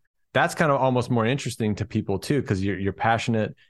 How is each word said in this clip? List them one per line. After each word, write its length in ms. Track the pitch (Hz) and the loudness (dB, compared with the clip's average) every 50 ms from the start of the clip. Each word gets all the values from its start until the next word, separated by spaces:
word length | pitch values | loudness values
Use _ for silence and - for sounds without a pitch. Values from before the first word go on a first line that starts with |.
| _ _ _ _ _ _ | _ _ _ _ _ _
That's 240 | _ 127 147 170 - | _ 0 0 2 0
kind 160 | - 175 151 | 0 2 2
of 80 | 139 131 | 4 4
almost 300 | 131 131 127 123 117 - | 2 2 2 2 0 0
more 140 | 127 120 110 | 0 2 2
interesting 500 | 110 135 139 - 127 117 - 113 107 104 | 2 0 -2 -2 -6 -4 -2 -2 -2 0
to 100 | - 104 | -2 -4
people 340 | - - 107 90 - 98 92 | -4 -2 -4 -2 0 -2 -4
too, 220 | - - 147 139 | -2 0 -2 -2
'cause 200 | 90 - 107 92 | 0 0 0 0
you're, 180 | 95 98 98 90 | 0 -2 -2 -2
you're 140 | 98 98 95 | -2 -4 -4
passionate, 600 | - 98 110 117 113 - - 113 110 107 - - - _ _ | 0 0 0 2 2 0 0 0 0 0 -2 -6 -12 _ _